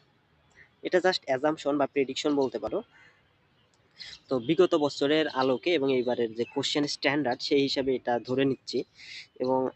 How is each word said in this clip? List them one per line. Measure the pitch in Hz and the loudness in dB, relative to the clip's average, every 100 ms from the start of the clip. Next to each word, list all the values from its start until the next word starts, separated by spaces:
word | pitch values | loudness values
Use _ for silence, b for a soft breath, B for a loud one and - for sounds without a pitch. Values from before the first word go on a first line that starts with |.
| _ _ _ _ _ B B _ | _ _ _ _ _ B B _
এটা | - 185 | -2 2
just | 185 180 - | 2 0 -2
assumption | 131 151 156 143 147 | 0 0 0 -2 0
বা | 160 | 0
প্রেডিকশন | 143 131 131 151 143 | 0 -2 -2 -2 0
বলতে | 131 113 | 0 -2
পারো। | - 175 - b b b _ _ _ _ _ _ _ B B B - | -6 -6 -8 b b b _ _ _ _ _ _ _ B B B -6
তো | 131 | -4
বিগত | 117 175 175 165 | 0 2 4 4
বছরের | 143 - 143 156 151 | 0 0 2 2 2
আলোকে | 131 131 123 175 | 0 0 0 0
এবং | 165 139 | 2 2
এইবারের | 131 120 120 117 | 2 0 0 -2
যে | 110 | -2
কোশ্চেন | 120 - 135 156 143 | -4 -4 -2 -2 -2
স্ট্যান্ডার্ড, | - 143 147 135 127 | -2 0 0 0 -2
সেই | - 143 | 2 2
হিসাবে | 139 143 135 123 | 2 0 -2 -2
এটা | 123 120 | 0 -2
ধরে | 110 127 139 | -2 0 0
নিচ্ছি | 127 - 123 - B B B B - | 0 -4 -6 -6 B B B B -6
এবং | 127 131 127 | 0 0 0